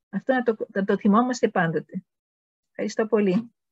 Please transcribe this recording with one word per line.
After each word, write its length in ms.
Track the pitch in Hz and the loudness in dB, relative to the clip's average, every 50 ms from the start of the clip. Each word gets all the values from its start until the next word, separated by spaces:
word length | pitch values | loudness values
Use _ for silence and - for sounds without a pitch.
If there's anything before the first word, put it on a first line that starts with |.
| _ - | _ -10
Αυτό 240 | - 196 - - 254 | -10 -8 -2 0 0
να 100 | 254 240 | 0 0
το, 120 | 240 220 - - - - | 0 -2 -2 -6 -6 -4
να 100 | 202 196 | -4 0
το 140 | - 202 | 0 0
θυμόμαστε 500 | 190 - 208 196 226 247 254 247 - - 214 | 2 2 4 4 4 2 2 0 0 -2 0
πάντοτε. 540 | - 196 165 165 151 151 - - - 190 - _ _ _ _ _ _ _ _ _ _ _ _ _ | 0 0 -2 0 -2 -6 -8 -8 -14 -14 -14 _ _ _ _ _ _ _ _ _ _ _ _ _
Ευχαριστώ 380 | - - 190 214 - - 220 | -10 -8 -8 -6 -4 -4 -2
πολύ. 440 | 214 233 208 208 190 175 226 233 - _ _ _ _ | 0 2 2 2 2 0 0 -2 -4 _ _ _ _